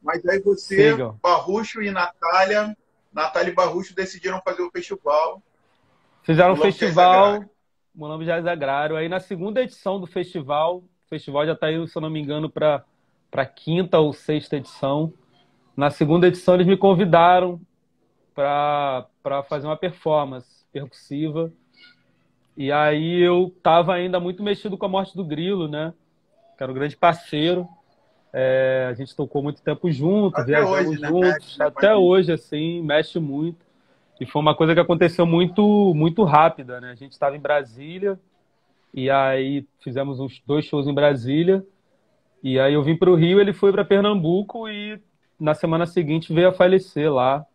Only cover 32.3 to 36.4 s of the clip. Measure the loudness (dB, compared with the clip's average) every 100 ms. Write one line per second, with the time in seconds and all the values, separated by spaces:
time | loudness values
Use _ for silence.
32.3 | -4 _ -6 -6 -6 -2 0 0 -6 -6
33.3 | -4 -6 -8 _ _ _ _ _ _ -6
34.3 | -2 0 2 2 2 2 2 2 2 2
35.3 | 2 2 2 2 4 2 2 0 2 4
36.3 | 4